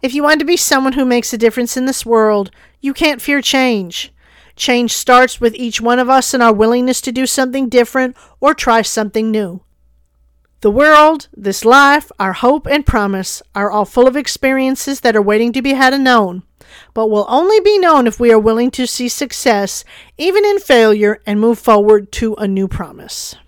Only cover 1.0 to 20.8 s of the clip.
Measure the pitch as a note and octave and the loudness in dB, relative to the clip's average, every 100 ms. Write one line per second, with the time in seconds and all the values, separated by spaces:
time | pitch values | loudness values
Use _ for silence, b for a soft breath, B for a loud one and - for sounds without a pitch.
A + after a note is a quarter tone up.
1 | B3+ A#3+ - A#3 A3+ G#3+ A#3+ B3+ B3+ C4 | 0 0 -2 0 0 0 -6 -4 -4 -4
2 | A#3 A#3 G#3+ G#3 G3 b b b C#4 C#4 | 0 2 2 0 -4 b b b -10 -2
3 | D#4 C4 - C#4+ - C4+ B3+ A3 F3+ - | -2 -2 -4 -4 0 0 0 -2 -6 -12
4 | - _ b b b _ - B3 A#3+ - | -14 _ b b b _ -2 0 0 -4
5 | - B3 B3+ - A#3 A3+ A#3+ - A3 B3 | 2 4 4 0 -4 -2 -8 -4 -2 0
6 | B3+ C4 B3+ C4+ A#3 G#3+ A3 A#3+ B3 B3+ | 2 2 2 2 2 2 2 2 0 -2
7 | - A#3+ C4 - C4 C4 C4 B3 A#3 C4+ | -4 -4 -4 -2 -2 -2 0 0 0 -2
8 | B3+ - b b C4+ D#4+ - A3+ A3 - | -4 -6 b b -2 0 0 0 0 -4
9 | G#3+ A3 A3 G#3+ G3 F#3 _ _ _ _ | -4 -4 -2 -4 -6 -10 _ _ _ _
10 | _ _ _ _ _ _ G#3+ G#3 D4 D4+ | _ _ _ _ _ _ -2 2 6 6
11 | D4+ D#4+ - - G3 G3 A3 C4 C#4 D4 | 6 2 -8 -12 -8 -2 4 4 6 2
12 | - - F#3+ F3+ A#3+ D4 C4+ C#4+ C#4 A#3 | -2 -8 -6 -2 0 0 0 -2 0 -2
13 | G3+ F#3+ F#3 - _ - G3+ G#3 G3 - | -2 -4 -8 -12 _ -6 -2 -2 -2 2
14 | B3+ C4 C4+ - C4+ C4+ C4 C4 - C#4 | 2 2 -6 -4 -2 0 -2 -4 -6 -4
15 | B3 G#3+ G3+ G#3+ A#3 B3 C4 C4+ C4 C4+ | -2 0 0 0 0 -2 -2 0 2 2
16 | C4 A#3+ G3 F3+ - _ b b b - | 2 2 0 -6 -16 _ b b b -4
17 | A3 G#3 G3+ B3 F4+ G#4+ G4 G#4 F4 D4+ | -2 0 0 0 2 2 2 2 4 4
18 | A#3+ - A#3+ A3 G#3+ A3 B3 - B3 - | 2 0 4 4 4 0 -2 -2 -6 -6
19 | B3 - C#4 - - G#3 G3 - - B | -8 -6 -8 -4 -2 0 -2 -8 -16 B
20 | B - D#4+ G4 G#4 G4+ - B3+ | B -6 -2 0 0 -2 2 2